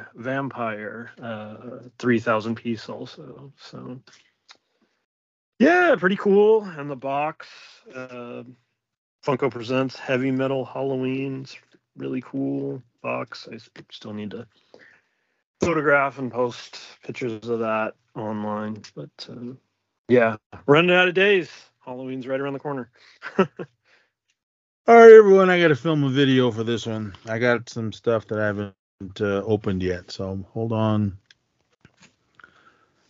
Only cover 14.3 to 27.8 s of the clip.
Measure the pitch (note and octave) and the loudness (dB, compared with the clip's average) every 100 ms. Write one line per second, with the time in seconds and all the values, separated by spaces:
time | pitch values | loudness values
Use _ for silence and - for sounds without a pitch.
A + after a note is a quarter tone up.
14.3 | A#2 A#2+ _ _ - - _ _ _ _ | -12 -16 _ _ -20 -20 _ _ _ _
15.3 | _ _ _ F3 D#3+ D3 C#3+ C#3 C3+ B2+ | _ _ _ -2 -2 2 2 0 -4 -8
16.3 | A#2 B2 A#2 - - - - - A#2 B2+ | -4 -4 -6 -16 -20 -20 -20 -16 -10 -8
17.3 | A2 A2+ A#2 A2+ A2 A2 - _ - G#2+ | -8 -6 -4 -4 -4 -6 -8 _ -12 -8
18.3 | G#2+ G#2 G#2 G#2+ A2 G2 - C#3+ - - | -6 -6 -6 -8 -12 -16 -18 -20 -18 -20
19.3 | A#2+ A#2+ C3 _ _ _ _ - B2 A2+ | -16 -16 -16 _ _ _ _ 2 2 2
20.3 | G#2 - - - D3 F3 F3+ F3+ F3+ G3 | -2 -12 -14 2 4 4 4 2 2 2
21.3 | G3 D3+ - - _ - B2+ C3 C3 B2 | 2 -2 -12 -20 _ -16 -12 -10 -10 -8
22.3 | C3+ C#3 C#3 D3 C#3 A#2+ _ - _ - | -6 -6 -8 -8 -10 -10 _ -20 _ -12
23.3 | - F3+ - F3+ _ _ _ _ _ _ | -2 -2 -2 -18 _ _ _ _ _ _
24.3 | _ _ _ _ _ - A#3 A3+ A3 G#3 | _ _ _ _ _ 6 10 12 12 12
25.3 | F#3+ F#3 F3+ E3+ C#3+ E3 D#3 C#3 C3 C#3 | 6 6 4 4 2 0 0 0 2 2
26.3 | C3 B2 A2 A2+ A#2 A2+ A2 G#2 F2+ A2+ | 4 2 -2 -4 -4 -4 -8 -8 -12 -10
27.3 | A2+ A#2+ A#2 A#2 A#2+ | -4 0 -2 -4 -10